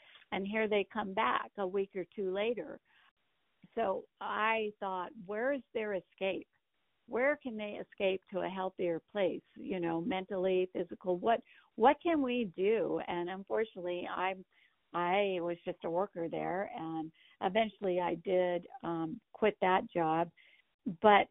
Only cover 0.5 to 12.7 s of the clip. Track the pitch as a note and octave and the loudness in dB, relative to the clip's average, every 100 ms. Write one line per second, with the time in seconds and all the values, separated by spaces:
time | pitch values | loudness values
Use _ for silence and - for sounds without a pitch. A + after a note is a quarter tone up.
0.5 | A3 A3 G#3 F#3+ A3 G#3 F#3+ A#3+ - A3+ | 0 2 2 0 -4 -4 0 0 0 -4
1.5 | - F#3+ G3 G3 G3 E3+ - F#3+ F#3 A3 | -4 -2 -2 -2 -4 -8 -6 -4 -2 -2
2.5 | A3 - - - _ _ _ _ _ _ | -2 -6 -12 -18 _ _ _ _ _ _
3.5 | _ - - G#3 F#3+ - _ G3 G3+ G#3+ | _ -10 -2 -2 -2 -4 _ -4 0 2
4.5 | A3+ G#3+ G#3 G3 F#3 F3+ - F3+ G#3 B3 | 2 0 -4 -4 -4 -6 -10 -8 -4 -2
5.5 | C#4+ - A#3 G#3+ G3 - _ F#3+ F3 - | -2 -4 -6 -2 -4 -6 _ -4 -2 -8
6.5 | _ _ _ _ _ - A#3 C4+ D4 C4 | _ _ _ _ _ -6 0 2 0 -4
7.5 | G#3+ G#3 G#3+ F#3+ - G3 F#3+ - F#3 F3 | -8 -8 -8 -12 -2 0 0 -4 -4 -4
8.5 | F#3+ F#3+ - F3+ D#3+ - G#3 F3+ A2 - | -2 -4 -2 -2 -2 -4 0 0 0 -8
9.5 | - - F#3 E3+ E3 E3+ F#3 F#3 F#3+ F#3 | -14 -6 -2 -2 -2 -2 -4 -4 -2 2
10.5 | F#3 F#3 - F3 G#3 F#3 F3+ A3 A3+ - | 2 0 -2 -6 -6 -2 0 0 0 -2
11.5 | - - - A3 D4+ E4+ D#4+ C4 B3 G#3 | -20 -18 2 4 4 2 0 0 0 -2
12.5 | E3 F#3+ | 0 2